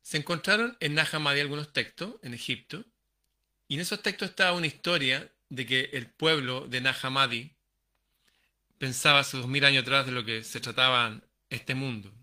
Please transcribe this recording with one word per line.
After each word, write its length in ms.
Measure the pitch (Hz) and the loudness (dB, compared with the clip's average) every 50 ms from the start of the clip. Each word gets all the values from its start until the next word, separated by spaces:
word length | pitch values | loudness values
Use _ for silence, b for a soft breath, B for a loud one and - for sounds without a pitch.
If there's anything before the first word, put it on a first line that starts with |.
Se 160 | _ - - | _ -4 -4
encontraron 600 | 156 143 - 175 156 - 190 202 214 233 247 254 _ | -4 -2 -2 -4 -2 2 2 2 2 2 -2 -4 _
en 160 | 170 147 147 | -4 0 2
Nag 180 | 156 156 - - | 2 0 2 0
Hammadi 280 | 156 151 143 139 143 | 0 0 2 2 2
algunos 320 | 147 139 143 147 151 - _ | 0 0 -4 -6 -8 -4 _
textos, 420 | 135 113 - _ - 170 208 - - - | -4 -4 -4 _ -10 -10 -10 -10 -14 -12
en 100 | 127 120 | -12 -10
Egipto, 520 | 117 - - 127 107 - _ - 180 233 _ _ _ _ _ _ _ _ _ _ _ _ _ _ _ _ | -10 -6 -6 -6 -6 -6 _ -14 -14 -14 _ _ _ _ _ _ _ _ _ _ _ _ _ _ _ _
y 80 | _ 143 | _ -6
en 60 | 147 | -6
esos 200 | 180 - 214 202 | -4 -4 -6 -2
textos 280 | - 214 196 - 208 180 | -2 -4 -4 -2 -6 -8
estaba 280 | - - 196 180 175 | 0 2 2 4 4
una 100 | 175 165 | 2 0
historia 640 | 147 - - - 170 175 165 139 131 131 143 175 - _ _ _ _ | -4 -4 -4 -2 0 0 2 2 2 0 0 -2 -10 _ _ _ _
de 160 | - 127 131 | -8 -8 -2
que 240 | - 131 131 135 - - | 0 0 0 0 0 -6
el 140 | 131 120 - | -8 -10 -10
pueblo 560 | _ _ 160 160 160 147 131 123 127 131 135 | _ _ 2 2 2 2 0 -2 -6 -6 -6
de 140 | 123 123 127 | -4 -4 0
Nag 160 | 127 135 127 - | 0 0 0 0
Hammadi 540 | - 131 131 139 135 123 120 117 127 156 _ _ _ _ _ _ _ _ _ _ _ _ _ _ _ _ _ _ _ _ _ _ _ _ _ | -4 -2 2 4 4 4 2 -4 -6 -10 _ _ _ _ _ _ _ _ _ _ _ _ _ _ _ _ _ _ _ _ _ _ _ _ _
pensaba 420 | _ 139 131 123 - - 156 143 143 | _ -6 -6 -4 2 4 6 6 6
hace 180 | 139 - - | 6 4 -4
dos 100 | 131 120 | -4 -4
mil 180 | 123 135 143 139 | 0 2 4 6
años 160 | 139 139 135 | 6 6 4
atrás 240 | 123 131 135 139 131 | 2 4 2 2 2
de 60 | 131 | 2
lo 120 | 127 123 110 | -4 -4 -2
que 200 | 110 113 113 113 | -2 -4 -4 -6
se 160 | - - 120 | -8 -10 -8
trataba 600 | - 120 110 - 127 127 127 123 120 110 107 104 _ _ _ _ _ _ | -8 -6 0 2 4 4 4 4 2 0 -2 -10 _ _ _ _ _ _
este 240 | 120 117 - - 131 | -12 -10 -6 -4 -4
mundo. 400 | 131 135 135 117 107 98 98 98 117 | -4 -4 -6 -6 -8 -12 -16 -20 -20